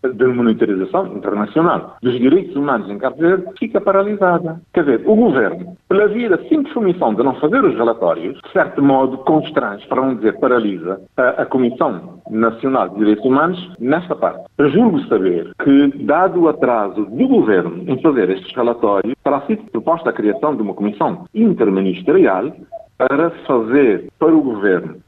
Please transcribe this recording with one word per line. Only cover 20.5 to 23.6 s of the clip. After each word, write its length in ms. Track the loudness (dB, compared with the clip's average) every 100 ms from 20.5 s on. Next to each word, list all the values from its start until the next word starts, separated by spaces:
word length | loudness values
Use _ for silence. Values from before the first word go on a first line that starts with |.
de 80 | -2
uma 120 | -4
comissão 500 | -2 -4 -2 -4 -4 -10
interministerial 1160 | 0 0 2 2 2 0 -2 2 4 4 2 -4 -10 -18 -18 -18 _
para 340 | 0 0 -2 -4 -2
fazer 640 | 0